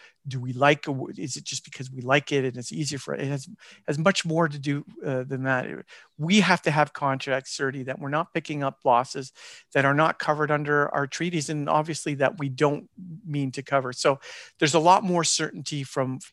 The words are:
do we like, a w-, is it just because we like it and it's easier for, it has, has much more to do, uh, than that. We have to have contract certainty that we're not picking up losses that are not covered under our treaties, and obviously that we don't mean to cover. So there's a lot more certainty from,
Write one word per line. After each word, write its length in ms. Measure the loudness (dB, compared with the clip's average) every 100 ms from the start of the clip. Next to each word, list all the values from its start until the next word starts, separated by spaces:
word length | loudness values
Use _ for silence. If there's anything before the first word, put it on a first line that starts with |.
| -20 _ -8
do 140 | -6
we 140 | -6
like, 340 | 2 4 4 0
a 40 |
w-, 220 | -6 -6 -8
is 180 | -10 -10
it 80 |
just 220 | -10 -10 -10
because 260 | -14 -12
we 100 | -8
like 300 | 2 2 4
it 140 | 0 0
and 100 | -4
it's 160 | -8
easier 260 | -6 -6 -6
for, 160 | -6
it 140 | -6 -4
has, 220 | -4 -8 -18 -20 -10 -4
has 100 | 2
much 280 | 2 2 0
more 220 | 2 0
to 100 | 0
do, 280 | -4 -4 -6 -10 -4
uh, 180 | -4
than 200 | -4 -4
that. 240 | 0 0 -2 -10 -14 -20 -18 -6
We 220 | 4 6
have 200 | 6 4
to 100 | 2
have 220 | 2 2
contract 560 | 0 -4 -2 -2 -4 -4
certainty 340 | -6 -4 -4 -8
that 140 | -8
we're 80 | -4
not 260 | -4 -2
picking 300 | -6 -6 -4
up 160 | -4 0 4
losses 480 | 4 2 -6 -10 -14 -20 -20 _
that 100 | 2
are 100 | 4
not 260 | 6 4 2
covered 300 | 0 0 0
under 380 | 0 2 2 2 0
our 120 | -4
treaties, 420 | -4 -4 -2 -2
and 180 | -4 2
obviously 460 | 2 0 -4 -6 0
that 240 | 0 0
we 80 | -4
don't 400 | 2 2 0 -6 -18 -16 -14 -6
mean 260 | -4 -4
to 120 | -6
cover. 280 | -2 -2 -2
So 280 | 0 0 0 -4 -18 -20 _
there's 160 | 2 6
a 40 |
lot 240 | 6 6
more 220 | 4 0 2
certainty 580 | 0 -2 -6 -8 -8
from, 360 | -6 -4 -4 -6 -12